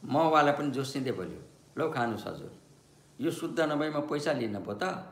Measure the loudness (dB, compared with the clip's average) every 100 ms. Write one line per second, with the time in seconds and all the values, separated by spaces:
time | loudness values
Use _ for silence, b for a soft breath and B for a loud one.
0 | 0 4 6 8 6 4 0 -2 -2 -2
1 | -2 -2 -4 -8 -16 -20 -14 -4 -2 0
2 | 0 -2 -6 -10 -12 -16 -20 -20 _ -20
3 | -20 -4 -4 -2 -4 0 0 2 0 -2
4 | -2 -2 0 0 0 -4 -6 -4 -2 -4
5 | -10